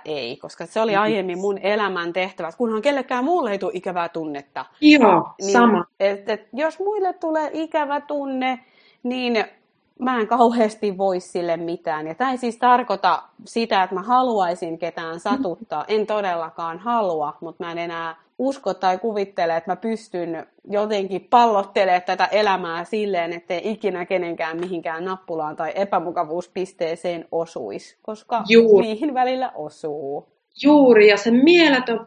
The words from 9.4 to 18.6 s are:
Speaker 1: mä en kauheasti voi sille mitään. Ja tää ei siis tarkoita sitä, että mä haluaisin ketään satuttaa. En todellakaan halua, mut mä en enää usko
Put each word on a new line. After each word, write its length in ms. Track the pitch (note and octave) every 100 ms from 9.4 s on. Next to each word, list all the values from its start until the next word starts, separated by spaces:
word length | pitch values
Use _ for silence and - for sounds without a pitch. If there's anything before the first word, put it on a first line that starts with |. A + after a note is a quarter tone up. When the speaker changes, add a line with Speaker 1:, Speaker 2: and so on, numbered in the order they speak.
| - _ _ _ _ -
Speaker 1:
mä 200 | B3+ B3
en 80 | G#3+
kauheasti 680 | A#3 A#3 A#3 G#3+ G#3+ G#3 F#3
voi 220 | G3 F3+
sille 380 | - F3+ F3 E3
mitään. 500 | E3+ F3 - D#3 D#3
Ja 80 | D#3+
tää 160 | B3+
ei 60 | B3+
siis 200 | A#3+ A3
tarkoita 680 | B3 B3 A#3 G3 F#3 E3 - _ -
sitä, 380 | - A#3 G#3
että 120 | F#3 F#3+
mä 60 |
haluaisin 760 | G#3 B3 B3+ G#3+ F3 F3 E3+ E3
ketään 400 | E3+ E3+ E3 E3
satuttaa. 680 | G3+ C#4 C4 E3 A3+ D#3 D3
En 200 | G#3+ G#3
todellakaan 720 | G#3+ G3+ E3+ D#3+ - E3 F3
halua, 540 | G#3 A#3 G3+ D#3+ D3 -
mut 180 | E3+ E3
mä 120 | F3
en 60 | E3+
enää 380 | E3+ E3 E3 D#3+ _ -
usko 360 | B3+ C#4